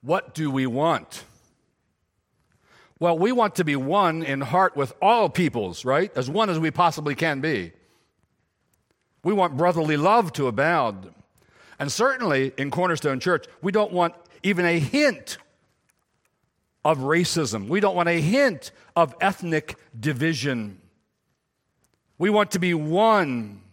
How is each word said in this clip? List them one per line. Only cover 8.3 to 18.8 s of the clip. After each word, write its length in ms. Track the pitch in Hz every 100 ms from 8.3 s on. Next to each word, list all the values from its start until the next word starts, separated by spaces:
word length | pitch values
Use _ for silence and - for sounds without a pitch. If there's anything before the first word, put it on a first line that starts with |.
| _ _ _ _ _ _ _ _ _
We 100 | 165
want 240 | 208 180 135
brotherly 400 | 175 170 156 151
love 340 | 160 226 190
to 120 | 135 135
abound. 680 | 110 147 170 123 98 92 _ _ _ _ _ - -
And 120 | 143
certainly 600 | - 240 262 220 139 135 -
in 140 | 139
Cornerstone 500 | 151 180 160 151 131
Church, 280 | 180 165 - -
we 80 | 185
don't 200 | 202 208
want 220 | 180 170 170 _ -
even 200 | 185 185
a 140 | 175 170
hint 600 | 139 277 294 170 - - _ _ _ _ _ _ _ _ _ _ _ _ _ _
of 160 | 151 156
racism. 680 | 135 165 165 165 139 107 101
We 120 | 180
don't 160 | 202 180
want 120 | 170
a 140 | 170
hint 500 | 156 240 277 170 - _